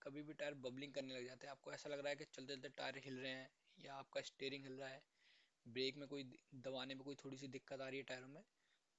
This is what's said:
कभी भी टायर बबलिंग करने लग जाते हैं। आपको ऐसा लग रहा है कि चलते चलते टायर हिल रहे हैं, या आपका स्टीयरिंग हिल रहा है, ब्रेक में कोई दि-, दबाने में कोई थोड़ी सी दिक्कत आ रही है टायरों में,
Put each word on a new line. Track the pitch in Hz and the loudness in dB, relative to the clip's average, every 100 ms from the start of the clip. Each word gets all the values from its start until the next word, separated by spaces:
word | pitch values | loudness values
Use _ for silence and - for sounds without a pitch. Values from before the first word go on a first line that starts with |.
कभी | - 139 | -4 -4
भी | 147 | -2
टायर | 151 147 | 0 0
बबलिंग | 143 127 127 143 | 2 0 0 0
करने | 139 131 | 2 2
लग | 131 123 | 2 -2
जाते | 127 139 | -4 -6
हैं। | |
आपको | 135 - | -6 -4
ऐसा | 147 151 | -2 0
लग | 143 | 2
रहा | 143 | 4
है | 143 | 2
कि | |
चलते | 147 - 131 | 0 -6 -4
चलते | 135 143 | -2 -2
टायर | 135 131 131 | 0 0 0
हिल | 131 131 | -2 0
रहे | 131 | 0
हैं, | 131 131 - - - | 0 -2 -10 -20 -12
या | 135 | -6
आपका | 135 135 139 | -6 -2 0
स्टीयरिंग | 135 - 135 139 | 0 0 0 0
हिल | 139 131 | -2 -2
रहा | 135 | -2
है, | 135 - _ - - - _ - | -4 -10 _ -20 -20 -20 _ -2
ब्रेक | 117 135 139 | 6 6 6
में | 139 | 0
कोई | 143 | 0
दि-, | 131 - - | -2 -6 -10
दबाने | 135 127 131 131 | -6 0 0 0
में | 135 | -2
कोई | 135 | -2
थोड़ी | 139 139 131 | -2 -2 -2
सी | 139 | -2
दिक्कत | 127 - 135 | -4 -2 -2
आ | 131 | 2
रही | 135 | 2
है | |
टायरों | 123 127 131 | 2 -2 -4
में, | 147 214 _ _ _ _ | -10 -12 _ _ _ _